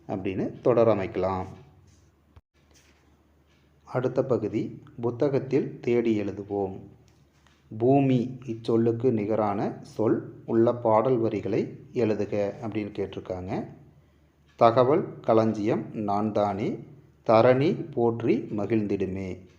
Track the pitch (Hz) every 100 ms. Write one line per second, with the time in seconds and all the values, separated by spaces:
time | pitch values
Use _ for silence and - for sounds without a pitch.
0 | - 101 95 95 247 - 147 120 113 101
1 | 92 - 92 92 90 - - _ _ _
2 | _ _ _ - _ _ _ _ _ _
3 | _ _ _ _ _ _ _ _ - 127
4 | 127 131 127 117 104 104 - - - -
5 | 117 120 147 131 110 131 220 - - 120
6 | 117 104 98 98 98 101 95 95 - -
7 | _ _ _ _ _ _ - 110 123 139
8 | 135 127 113 - - 113 - 117 117 117
9 | 127 113 104 110 107 101 180 - - -
10 | 110 - - - - 113 117 117 113 110
11 | 123 123 113 104 98 120 - - - 127
12 | 110 104 104 107 101 101 113 104 104 101
13 | 95 - - 92 92 156 - - - -
14 | _ _ _ _ _ - 117 117 127 165
15 | - - - 113 113 107 104 170 - -
16 | 104 101 107 104 104 98 143 269 - -
17 | - _ - 113 123 127 151 226 - 123
18 | 117 113 113 226 - 107 101 113 101 98
19 | 92 92 95 90 -